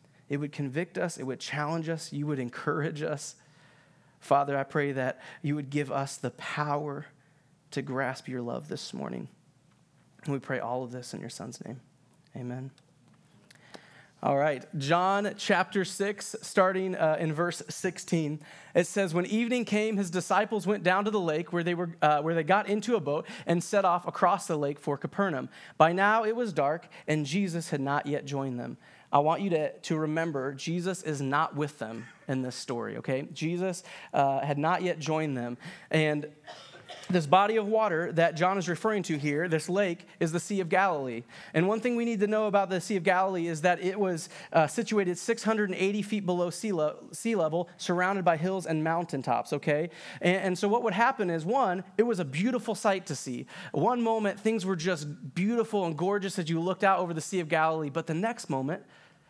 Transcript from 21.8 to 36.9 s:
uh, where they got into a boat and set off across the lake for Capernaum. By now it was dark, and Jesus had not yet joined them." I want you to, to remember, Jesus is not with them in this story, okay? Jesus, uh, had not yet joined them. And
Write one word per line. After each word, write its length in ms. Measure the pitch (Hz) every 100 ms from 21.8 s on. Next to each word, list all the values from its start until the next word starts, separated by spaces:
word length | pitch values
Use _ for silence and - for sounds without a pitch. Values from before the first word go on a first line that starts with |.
| 175 165
uh, 200 | 151 147
where 120 | 156
they 120 | 165
got 240 | 151 196 208
into 260 | 208 214
a 60 | 226
boat 260 | 143 147 - - -
and 140 | 170
set 200 | - 202
off 220 | 190 175 -
across 400 | - 180 190 -
the 100 | 156
lake 220 | 143 147
for 180 | - 143
Capernaum. 520 | 151 - 196 143 131 - - -
By 160 | 160
now 300 | 180 202 226
it 140 | 220 233
was 160 | 226
dark, 340 | 156 143 160 - - -
and 180 | 156 139
Jesus 440 | 180 196 170 160
had 100 | 143
not 260 | 135 143 143
yet 180 | 147
joined 360 | 139 139 135 123
them." 160 | 120 123 - - -
I 60 | 143
want 240 | 151 165
you 80 | 196
to, 220 | 165 147
to 260 | - - 160
remember, 560 | 156 156 165 139 131
Jesus 480 | 139 - 175 175 180
is 180 | 156 143
not 360 | 135 143 151 143
with 240 | 139 -
them 260 | 110 113 120 - -
in 140 | 131
this 120 | 127
story, 440 | - - 120 107 110
okay? 300 | 139 135 151
Jesus, 480 | 147 156 175 190 170 - - -
uh, 260 | - 139 135
had 160 | 147 143
not 260 | 160 180
yet 180 | 180 160
joined 360 | 147 156 156 127
them. 220 | 120 123 - - -
And 380 | 156 156 151 147 - - - - - -